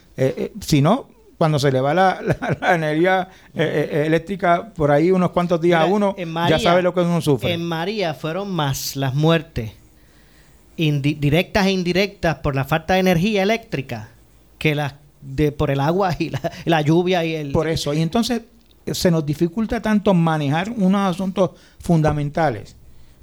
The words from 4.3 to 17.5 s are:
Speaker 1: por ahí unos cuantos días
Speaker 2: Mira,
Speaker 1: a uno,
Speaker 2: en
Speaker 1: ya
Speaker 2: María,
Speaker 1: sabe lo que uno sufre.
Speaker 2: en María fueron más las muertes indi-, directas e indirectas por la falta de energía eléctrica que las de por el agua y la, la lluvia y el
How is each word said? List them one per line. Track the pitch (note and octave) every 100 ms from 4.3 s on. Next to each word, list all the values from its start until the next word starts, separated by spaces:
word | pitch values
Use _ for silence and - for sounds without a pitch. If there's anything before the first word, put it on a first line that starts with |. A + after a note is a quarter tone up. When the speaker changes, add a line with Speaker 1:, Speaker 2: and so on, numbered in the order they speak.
| G3 F3+ E3+ -
Speaker 1:
por | - D3
ahí | C#3+ E3+
unos | F#3 F3
cuantos | - F3 F3
días | E3+ E3+
Speaker 2:
Mira, | D#3+
Speaker 1:
a |
uno, | G#3 G3+ G3
Speaker 2:
en | E3+
Speaker 1:
ya |
Speaker 2:
María, | D#3+ E3+ D#3
Speaker 1:
sabe | E3+ F3+
lo | F3+
que | F3
uno | F3 E3+
sufre. | D3+ C3 E3+
Speaker 2:
en | E3+
María | E3+ E3 F3 A3 F3
fueron | C#3+ D#3 E3+ G3+
más | F3 C#3+ C3+ - C3+
las | C3+
muertes | C3+ D#3 E3 D3+ - A2 - - _ _ _ _ - - - _ -
indi-, | D#3+ D3 C#3 D3+
directas | C#3+ D#3 F#3 G#3+ F#3+
e |
indirectas | F#3+ F3 F3+ G3+ F#3+ E3+ D3
por | D#3
la | C3+
falta | C3+ D#3+ E3
de | F#3+
energía | F#3 F3 G3 G#3
eléctrica | F#3+ A3+ - D#3 - A#2 A2 - _ _ _ -
que | D#3
las | D3 D3 - - _
de | C3+ C3+ D3+
por | C#3+ D3+
el | C#3
agua | C#3 F3 G3 C#3+
y | D#3
la, | C3 E3 -
la | D#3+ E3
lluvia | D3 E3 F3+ F3+
y | E3
el | D#3+ C#3+